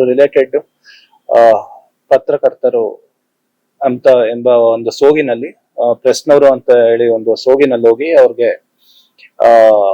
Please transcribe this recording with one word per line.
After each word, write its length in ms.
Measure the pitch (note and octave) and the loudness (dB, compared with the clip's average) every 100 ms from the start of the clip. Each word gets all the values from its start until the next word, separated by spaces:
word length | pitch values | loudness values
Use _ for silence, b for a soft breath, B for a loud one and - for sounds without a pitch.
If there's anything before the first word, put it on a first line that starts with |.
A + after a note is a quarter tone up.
| B2+ | -2
ರಿಲೇಟೆಡ್, 480 | B2+ C#3+ C#3+ C3 D3 - _ b b b b - A#2 | 0 0 0 -4 -6 -10 _ b b b b -2 2
ಆ, 140 | A#2 G#2+ - B B _ _ | 2 2 -4 B B _ _
ಪತ್ರಕರ್ತರು 1040 | C3+ - C#3+ - - B2+ A#2+ A2 F#2 _ _ _ _ _ _ _ _ | -2 -2 -4 -4 -2 -4 -4 -6 -10 _ _ _ _ _ _ _ _
ಅಂತ 240 | C#3 B2 C3+ | -6 -2 0
ಎಂಬ 400 | B2 A2+ A#2+ A#2+ | 2 0 -4 -2
ಒಂದು 440 | A#2+ A#2 A2+ A2+ | 0 0 -2 -6
ಸೋಗಿನಲ್ಲಿ, 580 | - C#3+ D3+ C#3 A#2 D3 _ _ - | -2 0 0 -2 -6 -8 _ _ -6
ಆ, 100 | A#2+ | -4
ಪ್ರೆಸ್ನವರು 540 | A#2 B2+ A#2+ - D3 C#3 | -2 -2 -4 0 2 2
ಅಂತ 220 | B2+ - | 0 0
ಹೇಳಿ 360 | A#2+ A#2 A#2 A#2+ | 2 2 0 -2
ಒಂದು 280 | A2+ A2+ A2 | -2 -4 -4
ಸೋಗಿನಲ್ಲಿ 540 | B2+ C3+ C#3 A#2+ A#2 | -2 0 0 0 0
ಹೋಗಿ 220 | A#2 D#3 | 0 0
ಅವ್ರಿಗೆ, 400 | D#3 B2 A#2 A#2 - _ _ b b b b b _ A#2 | 2 2 0 -4 -4 _ _ b b b b b _ 2
ಆ, 40 | A#2 A2 G#2+ G2 | 4 4 2 0